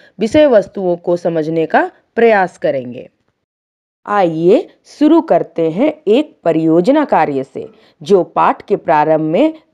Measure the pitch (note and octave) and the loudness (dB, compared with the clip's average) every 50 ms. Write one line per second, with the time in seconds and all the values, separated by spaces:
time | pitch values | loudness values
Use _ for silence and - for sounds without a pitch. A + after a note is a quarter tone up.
0 | _ _ _ - A3+ G#3+ - D4+ D4+ C#4+ A#3+ G3+ F#3 - - G3+ F#3 F3+ F3 F3 | _ _ _ -8 -4 0 2 2 4 4 4 2 0 -2 -6 -6 -4 -4 -4 -4
1 | - F3+ F3 F3 - F3 E3+ D#3+ D3+ D#3+ D#3+ E3 D#3 - - C4+ F4 F4+ - _ | -4 -4 -4 -2 -4 -4 -4 -4 -4 -4 -4 -4 -2 0 0 -2 -2 -2 -8 _
2 | _ _ _ A3+ A#3 A3+ G#3+ G3 F#3 F3 - _ - D#3+ C#3 C3 A#2+ B2 A#2+ B2+ | _ _ _ 0 2 2 2 2 0 -2 -4 _ -4 -4 -4 -4 -8 -10 -12 -16
3 | - - _ _ _ _ _ _ _ _ _ _ _ _ _ _ _ _ _ _ | -18 -20 _ _ _ _ _ _ _ _ _ _ _ _ _ _ _ _ _ _
4 | - - G#3 G3+ F#3 E3+ D#3+ D#3+ E3+ F3+ A3 E4+ G#4 - _ _ _ _ - - | -8 -4 -2 0 0 0 0 0 2 2 2 2 0 -4 _ _ _ _ -4 0
5 | D4 D4+ E4 E4 D#4 - F#3 D#3+ E3 - - E3 E3 D#3+ D#3 G3 C#4+ D#4 - - | 2 2 2 2 2 2 0 0 -2 -4 -6 -4 -4 -4 -2 -2 -2 -2 -4 -4
6 | _ F#3+ G#3+ C#4 D4+ - _ _ - E3 D#3+ D#3+ D#3+ D#3+ D#3+ F3 F3 A#3+ C#4+ D#4 | _ 0 0 0 0 -4 _ _ -4 -2 -2 0 0 2 2 2 2 2 0 0
7 | C#4+ - G#3+ F3 D#3 D3+ C#3 C3+ - - - - - - - _ _ _ _ _ | 0 0 0 0 0 -2 -4 -6 -8 -10 -12 -14 -16 -16 -18 _ _ _ _ _
8 | D3+ D3 G3+ F3+ E3 E3 - E3+ E3 G#3 - - - - G3+ E3+ - F3 D#3+ D3+ | -2 0 2 2 2 0 -2 0 0 0 -2 -4 -6 -6 -6 -4 -2 0 0 0
9 | D3+ D#3 D#3 D#3 D#3 D#3 E3 G#3+ D4+ D#4+ D#4+ - _ _ | 2 2 0 0 -2 -2 0 0 0 0 -2 -6 _ _